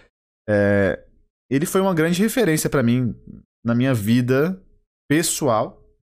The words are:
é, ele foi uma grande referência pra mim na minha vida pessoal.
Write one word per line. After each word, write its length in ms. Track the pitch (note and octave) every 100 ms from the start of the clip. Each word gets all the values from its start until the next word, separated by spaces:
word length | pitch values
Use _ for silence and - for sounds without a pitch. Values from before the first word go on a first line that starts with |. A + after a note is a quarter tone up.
| _ _ _ _ -
é, 560 | G#2 G2+ G2+ F#2+ - - _ _ _ -
ele 160 | C3+ F#3
foi 140 | F#3+
uma 140 | F#3+
grande 280 | E3 D#3+ F3
referência 480 | G#3+ C4 G3 D#3 D3+
pra 140 | C#3+
mim 320 | A#2 B2 A#2+ - - - _ _ A#2
na 80 |
minha 200 | A#2+ C3+
vida 680 | A#2+ G2+ B2 B2 C3 E3 F#3 _ _ _ _ -
pessoal. 680 | D3+ E3 - C#3+ A2 D#3 - _ _ _